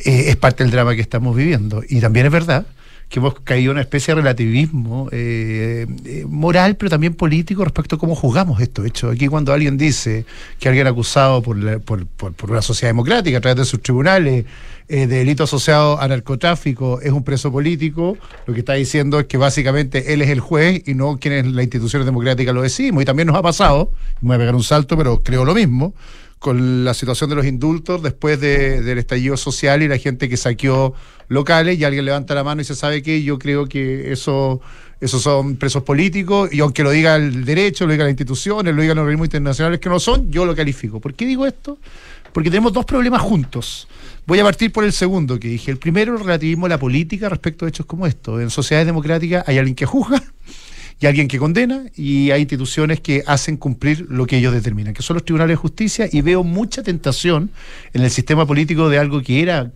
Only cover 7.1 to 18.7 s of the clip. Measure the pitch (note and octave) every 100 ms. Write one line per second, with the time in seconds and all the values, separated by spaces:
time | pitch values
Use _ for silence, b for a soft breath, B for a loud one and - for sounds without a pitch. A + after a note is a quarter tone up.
7.1 | E3 E3 D#3+ D#3+ G3 F3+ - - D#3 E3
8.1 | D#3+ C3 D3 F#3 A2 A#2 - A2 - A#2
9.1 | A#2+ C#3 D#3 C#3 D3 D#3 C#3 D3+ B2+ A#2
10.1 | A2 A2 B B - C3 C3 C3 A#2+ A2+
11.1 | C#3+ C3+ B2+ A#2 G#2 G#2+ A2 - G#2 F2
12.1 | - F#2+ D#2+ G#2 A2+ G2+ A2+ A#2+ A#2 B2+
13.1 | A#3+ E3+ B2 B2+ B2+ B2+ A2+ - B2 D#3
14.1 | F#3+ C#3+ B2 A2 B B B - C#3 B2+
15.1 | C3 B2+ C#3+ D3 C#3 - D3+ D3+ D3 C3+
16.1 | C3 - B2+ F3 E3 D3 B2 C3 B2 C#3+
17.1 | C#3 C3 C3+ C#3+ C3 D3+ D#3+ D#3 D#3 F3
18.1 | G#3+ B B - A#2 A#2+